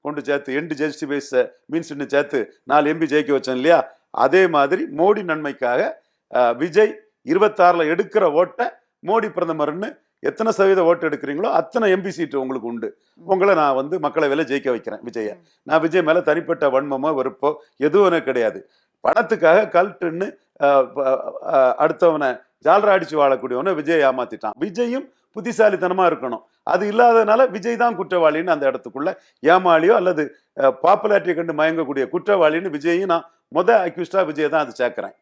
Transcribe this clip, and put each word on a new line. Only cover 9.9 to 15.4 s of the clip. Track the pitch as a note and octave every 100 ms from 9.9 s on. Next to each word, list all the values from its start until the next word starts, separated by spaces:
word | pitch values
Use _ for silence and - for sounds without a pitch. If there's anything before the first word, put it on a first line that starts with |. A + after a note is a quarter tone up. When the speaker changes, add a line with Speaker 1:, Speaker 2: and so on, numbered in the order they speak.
| - _ _
Speaker 1:
எத்தனை | - - A3
சதவீத | - F#3+ F#3+
ஓட்டு | E3+ E3+ E3
எடுக்கிறீங்களோ | D3 C#3 C#3+ A3
அத்தனை | B3 - B3 G#3+
எம் | F#3
பி | F#3+
சீட்டு | E3+ D#3 C#3
உங்களுக்கு | C3 C3 A2+
உண்டு. | A#2+ G#2+ - _
Speaker 2:
ம். | _ E3
Speaker 1:
உங்களை | F#3+ G3
நான் | F3 D3
வந்து | C3 C#3 F3+
மக்களவையில | D3 D#3+ D3 C#3+
ஜெயிக்க | C#3+ C3+ C3
வைக்கிறேன் | A#2 A2 G#2 A#2+
விஜயை. | A2+ G#2+
Speaker 2:
ம். | -